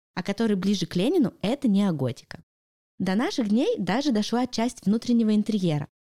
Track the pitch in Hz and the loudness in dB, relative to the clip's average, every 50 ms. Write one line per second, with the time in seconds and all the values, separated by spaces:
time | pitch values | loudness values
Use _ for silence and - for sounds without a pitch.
0 | _ _ - 185 185 - 196 - 233 226 208 190 180 196 208 190 170 - - 180 | _ _ -10 -10 -6 -6 -4 -2 0 0 0 0 0 0 0 0 -2 -2 -2 0
1 | 185 262 370 370 254 180 - - - 190 254 285 - 233 196 196 202 196 170 143 | 0 2 2 2 2 2 0 -2 -4 -4 -4 0 0 2 2 4 2 2 0 0
2 | 135 127 113 - - - - - - _ _ _ _ _ _ _ _ _ _ - | -2 -4 -4 -6 -12 -20 -20 -20 -20 _ _ _ _ _ _ _ _ _ _ -6
3 | - 185 190 208 262 381 - - 233 202 208 226 285 440 494 - 196 165 185 247 | -4 -2 0 0 0 -2 -2 -2 0 2 2 2 2 2 0 -2 -2 -2 -2 -2
4 | 285 302 233 214 208 - - 240 254 254 - - 226 247 - - - 196 208 233 | 0 0 0 0 0 0 -2 -2 -2 -2 -2 -2 -2 -4 -4 -4 -2 0 0 0
5 | - - 240 233 233 214 214 214 208 - 214 214 185 170 151 147 - - _ _ | 0 0 2 2 4 4 2 2 2 0 0 0 0 0 0 0 -4 -6 _ _
6 | _ _ _ | _ _ _